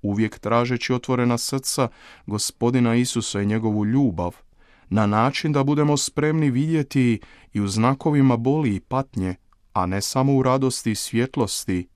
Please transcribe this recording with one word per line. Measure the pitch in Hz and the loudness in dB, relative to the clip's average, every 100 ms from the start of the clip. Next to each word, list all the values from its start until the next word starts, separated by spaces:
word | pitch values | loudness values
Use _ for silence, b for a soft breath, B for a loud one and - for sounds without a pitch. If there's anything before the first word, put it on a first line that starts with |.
Uvijek | 101 101 107 - | -2 0 -2 -2
tražeći | 107 117 120 123 - | 0 0 0 -2 -2
otvorena | 127 - 127 120 120 | -2 0 0 2 0
srca | - 135 - - 120 B B B - | -2 -4 -4 -2 -2 B B B -8
Gospodina | 104 - - 117 127 120 117 | -4 -6 -2 0 2 2 2
Isusa | 123 117 110 101 | 0 -2 -4 -2
i | 101 | 0
njegovu | 110 110 104 104 | 0 0 0 0
ljubav, | 127 139 82 87 - - b b b b | 2 0 0 -6 -6 -20 b b b b
na | 98 104 | 0 2
način | 107 123 139 156 | 2 2 0 -2
da | 143 | 0
budemo | 135 147 147 143 | 2 2 2 0
spremni | - - 151 160 147 | -2 -2 0 0 0
vidjeti | 123 156 160 139 139 123 110 B B B | 0 0 -2 0 0 2 0 B B B
i | 104 | -4
u | 101 | -2
znakovima | 101 117 135 160 147 139 120 | 2 2 2 0 4 4 4
boli | 120 151 139 98 | 2 0 0 -2
i | |
patnje, | _ 131 135 - 92 87 _ _ _ | _ -4 -4 -4 -6 -6 _ _ _
a | 92 90 | -4 -2
ne | 95 | -2
samo | - 131 135 135 | -2 0 2 2
u | |
radosti | 127 131 131 - 117 | 2 2 0 -2 -4
i | 107 | -4
svjetlosti | - 110 120 - 107 - - 92 87 | -2 -2 -2 -2 -2 -4 -4 -4 -4